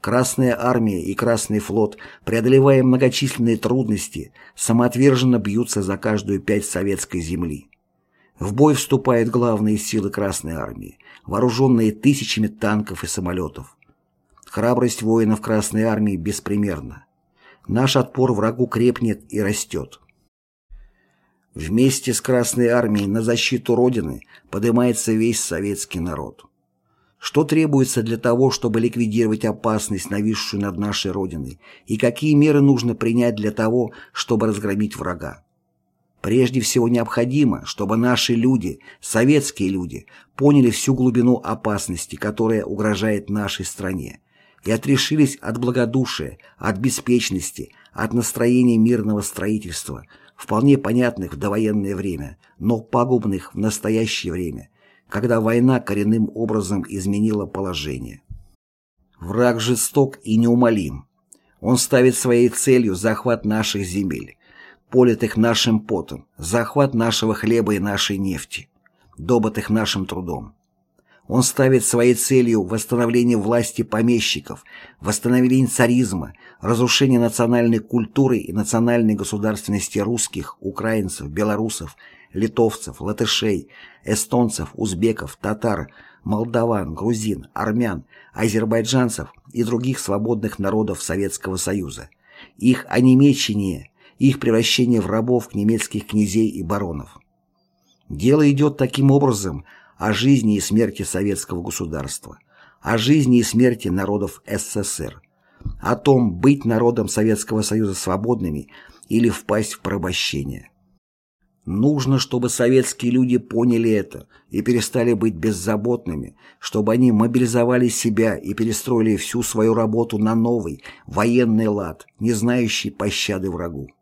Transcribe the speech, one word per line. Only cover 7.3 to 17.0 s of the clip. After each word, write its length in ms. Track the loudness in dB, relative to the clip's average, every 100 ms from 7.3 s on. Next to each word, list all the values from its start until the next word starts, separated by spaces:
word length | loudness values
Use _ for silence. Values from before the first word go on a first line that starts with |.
| -4 -4 -6 -12 _ _ _ _ _ _ _
В 160 | -6
бой 180 | 4 4
вступают 560 | 4 2 0 2 2 2
главные 480 | 2 0 2 0 0
силы 320 | -2 -4 -4
Красной 460 | -4 -4 -4 -6
армии, 420 | -8 -8 -10 -16 _ _ -20 -6
вооружённые 680 | 0 0 2 4 4 2
тысячами 540 | 2 2 2 -2 -2 -2
танков 580 | -2 -2 -2 -4 -8
и 20 | -8
самолётов. 680 | -6 -4 -4 -6 -10 -20 _ _ _ _ _ _ _ -12
Храбрость 560 | -4 0 2 0 0
воинов 380 | 0 2 2 0
Красной 420 | 0 -2 0 0
армии 340 | 0 0 0 -2
беспримерна. 880 | -4 -6 -4 -2 -2 -4 -10 -18